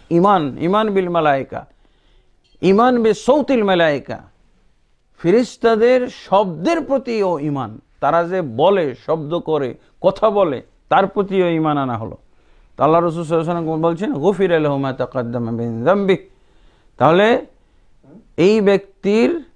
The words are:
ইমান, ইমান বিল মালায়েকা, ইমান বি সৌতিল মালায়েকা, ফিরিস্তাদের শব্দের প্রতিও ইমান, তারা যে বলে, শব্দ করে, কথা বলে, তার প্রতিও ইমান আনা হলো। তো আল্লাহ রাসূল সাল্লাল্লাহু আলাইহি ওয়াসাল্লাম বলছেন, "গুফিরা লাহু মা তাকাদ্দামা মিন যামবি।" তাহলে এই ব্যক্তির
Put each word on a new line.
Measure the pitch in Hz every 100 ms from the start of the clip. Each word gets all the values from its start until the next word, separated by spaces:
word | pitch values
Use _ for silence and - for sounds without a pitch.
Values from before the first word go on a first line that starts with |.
| -
ইমান, | 170 196 190 143 120
ইমান | 170 208 220
বিল | 196 180
মালায়েকা, | 175 151 139 127 117 - _ _ _ _ _ _ _ _ _
ইমান | 180 196 247 240
বি | 220
সৌতিল | 202 - 294 262 254
মালায়েকা, | 202 180 160 135 - 107 - _ _ _ _ _ _ _ _ _
ফিরিস্তাদের | 170 220 233 - 233 220 233 254 247
শব্দের | - - 190 196 156 202 339
প্রতিও | 269 269 240 226 190 160
ইমান, | 147 139 113 110 _ _
তারা | 139 165 170
যে | 185
বলে, | 151 110 170 196 147 117 -
শব্দ | 160 147 170
করে, | - 147 127 - _ _
কথা | 185 185 220
বলে, | 202 180 120 - _ _
তার | 160 196
প্রতিও | 208 196 190 175
ইমান | 160 156 147
আনা | 135 113
হলো। | 110 - _ _ _ _ _ -
তো |
আল্লাহ | 139 165
রাসূল | 170 165
সাল্লাল্লাহু | 156 165 165
আলাইহি | 175 160
ওয়াসাল্লাম | 160 165
বলছেন, | 165 214
"গুফিরা | 180 165 185 190 165
লাহু | 151 139
মা | 135
তাকাদ্দামা | 127 127 131 117 120 117
মিন | 117 117 113
যামবি।" | 127 202 196 180 - _ _ _ _ _ _ _
তাহলে | 135 175 214 254 311 _ _ _ _ _ _ 180 _ -
এই | 180 220
ব্যক্তির | 196 196 - _ 196 214 247 339 -